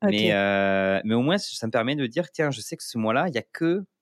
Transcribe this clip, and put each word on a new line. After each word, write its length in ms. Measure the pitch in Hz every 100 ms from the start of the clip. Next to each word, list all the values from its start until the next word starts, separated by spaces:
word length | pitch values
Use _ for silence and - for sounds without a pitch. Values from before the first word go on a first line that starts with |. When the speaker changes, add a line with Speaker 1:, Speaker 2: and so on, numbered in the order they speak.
Speaker 1:
Ok. 80 | -
Speaker 2:
Mais, 220 | 107 107
euh, 680 | 101 101 98 98 98 95 98
mais 100 | 110
au 80 | 113
moins, 160 | 139 196
ça 280 | - - 110
me 60 |
permet 220 | 123 117
de 120 | 147 123
dire, « 240 | 139 170
Tiens, 180 | - 147
je 100 | 120
sais 160 | - -
que 80 |
ce 140 | - 117
mois-là, 300 | 110 123 175
il 60 |
y 40 | 120
a 60 | -
que 320 | - - 185 190 _